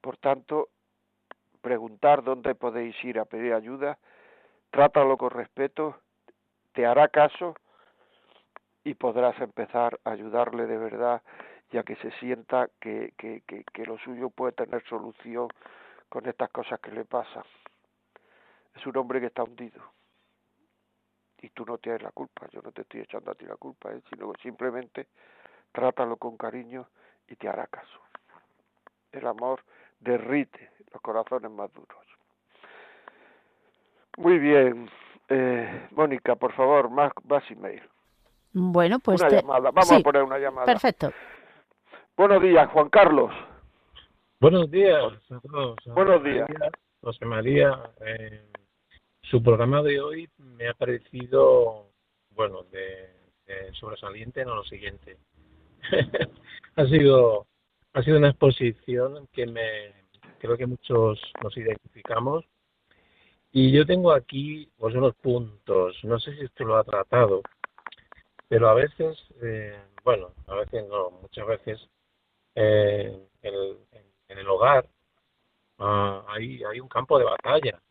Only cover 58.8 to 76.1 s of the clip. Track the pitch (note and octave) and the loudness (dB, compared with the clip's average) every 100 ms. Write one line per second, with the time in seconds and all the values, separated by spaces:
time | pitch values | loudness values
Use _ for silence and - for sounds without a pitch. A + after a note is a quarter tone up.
58.8 | - B2 C3 C#3+ C#3 - A#2+ A2+ A2 G#2+ | -6 -2 -2 -6 -14 -8 -8 -6 -8 -8
59.8 | G#2 G2 _ _ - _ A2+ A#2 B2+ B2 | -14 _ _ _ -20 _ -4 -2 -2 -8
60.8 | - A#2+ A2+ G#2+ - - A2 B2 A2+ G#2+ | 0 2 4 0 -10 -12 -10 -6 -6 -6
61.8 | _ A2 - A2+ B2+ D#3+ - _ _ _ | _ -20 -6 -4 -2 -4 -8 _ _ _
62.8 | _ _ _ _ _ _ _ C3+ C3 C#3 | _ _ _ _ _ _ _ 2 6 6
63.8 | D3+ F3+ F3 C#3+ - C3+ D3 D3+ D3 _ | 4 4 4 4 0 -10 -10 -12 -18 _
64.8 | A2 B2 C3 - C3 B2 A2+ G#2 - F#2+ | -4 0 0 0 -2 -2 -4 -14 -2 0
65.8 | F2+ F#2 G#2+ A#2 D3 C#3+ C3+ - A#2 A2 | 0 -6 -4 -4 -4 -12 -16 -8 0 2
66.8 | G#2+ G#2 G2 B2 A2+ F#2+ - _ - _ | 2 -4 2 4 4 2 -4 _ -20 _
67.8 | - - _ - _ - _ A#2 A2+ A#2 | -20 -20 _ -20 _ -20 _ 4 6 6
68.8 | D3 - D#3+ D#3 _ _ A#2 A2 G#2 G#2 | 2 -2 -6 -6 _ _ -10 -10 -12 -18
69.8 | G2 - B2+ A2 F2+ - - G2 G#2 A#2 | -20 -4 0 0 -2 -18 -10 -8 -6 -8
70.8 | G2+ G#2 F2+ F2+ F#2 - G#2+ A2 - - | -8 -6 -6 -10 -20 -12 -6 -6 -8 -12
71.8 | _ _ _ _ _ _ _ - G#2+ G#2 | _ _ _ _ _ _ _ 0 4 4
72.8 | G#2 G#2 G#2 G2 F#2+ _ G#2+ G2 G2 F#2+ | 4 0 -6 -12 _ _ -10 -8 -8 -10
73.8 | _ G#2+ _ _ _ G2 G2 F#2+ B2 C#3 | _ _ _ _ _ -12 -2 2 4 4
74.8 | - _ _ _ _ _ _ _ _ _ | 0 _ _ _ _ _ _ _ _ _
75.8 | G2+ G#2 G2+ | -2 0 -2